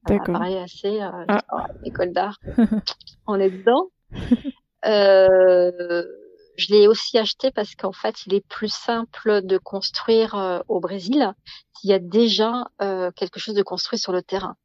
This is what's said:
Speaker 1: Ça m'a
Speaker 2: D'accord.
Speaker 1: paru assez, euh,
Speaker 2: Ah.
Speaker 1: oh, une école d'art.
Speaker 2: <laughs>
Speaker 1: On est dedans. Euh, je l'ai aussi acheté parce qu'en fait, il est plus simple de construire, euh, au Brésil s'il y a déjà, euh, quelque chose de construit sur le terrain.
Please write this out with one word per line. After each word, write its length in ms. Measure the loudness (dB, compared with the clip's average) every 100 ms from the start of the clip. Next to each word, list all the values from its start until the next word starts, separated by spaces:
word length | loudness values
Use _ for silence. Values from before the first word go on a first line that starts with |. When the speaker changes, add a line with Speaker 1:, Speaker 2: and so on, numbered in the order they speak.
| 0
Speaker 1:
Ça 60 |
m'a 40 | 0
Speaker 2:
D'accord. 200 | 0 -2
Speaker 1:
paru 140 | -2 -4
assez, 440 | -8 -8 -4 -4
euh, 240 | -6 -10 -2
Speaker 2:
Ah. 100 | -2 -2
Speaker 1:
oh, 60 | -8 -8 -12
une 60 | -12
école 240 | -4 -2
d'art. 280 | 0 -4 -6
Speaker 2:
<laughs> 540 | -6 2 2 2 -4 -10 -20 _ -4
Speaker 1:
On 100 | 0
est 120 | 0
dedans. 400 | 2 2 2 0 _ _ -12 -2 -2 -2 -14 _ _ 0
Euh, 1160 | 4 4 4 4 6 6 6 2 -2 -4 -4 -4 -14 -20 _ _ -8
je 160 | 2
l'ai 160 | 6 8
aussi 300 | 6 2 -2
acheté 320 | -2 -2 -4
parce 240 | -4 -8
qu'en 180 | -6 -8
fait, 340 | -4 -6 -6 -2
il 80 |
est 120 | -2 -2
plus 260 | -8 -8
simple 720 | -6 -4 -4 -4 -6 0 0
de 160 | 2 -2
construire, 760 | -2 -8 -6 -8 2 2 2
euh, 260 | -2 -2 -4 -2
au 120 | -4
Brésil 520 | -4 -8 -2 0 0 -2 -18 -20 _ -12
s'il 140 | 0
y 20 |
a 60 | 0
déjà, 680 | 2 2 4 4 0 -2 -8 _
euh, 280 | -4 -2 -4
quelque 260 | -4 -8 -8
chose 160 | -6
de 80 | -2
construit 360 | -2 -2 -6 -6
sur 120 | -4
le 100 | -4
terrain. 340 | -4 -6 -6 -12